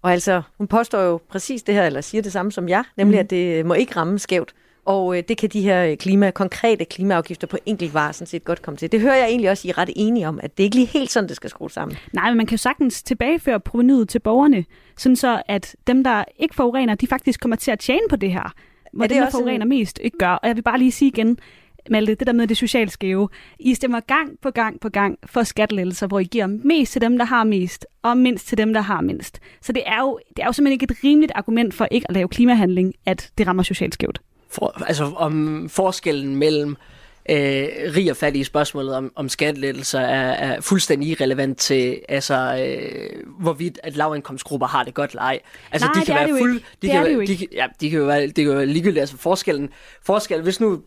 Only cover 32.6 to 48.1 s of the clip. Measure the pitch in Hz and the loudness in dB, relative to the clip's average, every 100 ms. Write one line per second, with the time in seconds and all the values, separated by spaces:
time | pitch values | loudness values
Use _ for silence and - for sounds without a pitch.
32.6 | 196 180 185 - - 185 - - 202 185 | 4 4 0 0 -4 -4 -6 -2 0 2
33.6 | 180 190 185 - - - _ _ _ - | 0 -2 -4 -4 -6 -6 _ _ _ -4
34.6 | - - - 151 147 165 160 156 151 156 | -4 -4 -4 -2 -2 -2 -2 0 -2 -4
35.6 | 160 - 185 185 175 147 139 139 151 151 | -6 0 0 0 -4 -4 -2 0 2 2
36.6 | 147 143 - - - _ - 151 139 135 | -2 -6 -14 -20 -20 _ -2 0 2 0
37.6 | 143 - 156 156 180 131 151 139 135 147 | -4 -6 -2 0 0 0 -2 -2 -2 -2
38.6 | 147 147 135 131 131 - 135 - 151 147 | -2 -4 -6 -6 -6 -8 -8 -2 -4 -2
39.6 | 139 135 135 135 127 135 131 127 135 117 | -6 -6 -6 -2 0 0 0 -2 -2 -4
40.6 | - 190 - 143 147 160 131 131 135 131 | 0 0 2 0 0 -2 0 0 -2 -2
41.6 | - 135 123 127 - 139 - 135 127 131 | 0 2 0 -4 -6 -6 -2 -2 -2 -4
42.6 | 131 131 - - - - - - 170 143 | -4 -6 -8 -12 -12 -14 -16 -6 -4 -2
43.6 | 175 - 165 143 151 151 - 135 - 143 | -6 -8 -12 -4 -2 -2 -8 -14 -8 -4
44.6 | 127 143 123 127 143 - 127 135 - - | -2 -2 -2 -4 -6 -4 -4 -4 -8 -20
45.6 | - 247 247 320 320 294 294 277 247 240 | -6 -2 2 2 2 2 2 2 2 0
46.6 | - _ 196 - 165 277 196 185 185 - | -6 _ 0 2 2 2 0 -4 -4 -6
47.6 | 127 _ 151 160 143 | -6 _ -2 0 2